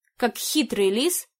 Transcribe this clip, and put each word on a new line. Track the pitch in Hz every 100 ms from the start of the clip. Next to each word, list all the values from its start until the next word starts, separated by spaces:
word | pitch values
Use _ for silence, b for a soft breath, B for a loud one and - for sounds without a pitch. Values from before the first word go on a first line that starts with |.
| _ -
как | 240 -
хитрый | - 311 269 202 190
лис | 208 311 - - _